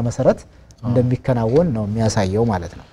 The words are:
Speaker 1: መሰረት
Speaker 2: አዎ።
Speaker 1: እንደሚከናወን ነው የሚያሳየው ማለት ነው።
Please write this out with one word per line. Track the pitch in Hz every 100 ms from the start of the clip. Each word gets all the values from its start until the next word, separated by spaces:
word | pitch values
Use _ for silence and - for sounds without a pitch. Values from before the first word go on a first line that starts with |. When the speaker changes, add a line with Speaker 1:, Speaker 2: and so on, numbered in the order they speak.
Speaker 1:
መሰረት | 117 - 175 220
Speaker 2:
አዎ። | - - - - 117
Speaker 1:
እንደሚከናወን | 123 123 127 - 120 113 139 175
ነው | 110
የሚያሳየው | 101 110 110 110 95 104 117
ማለት | 95 85
ነው። | - -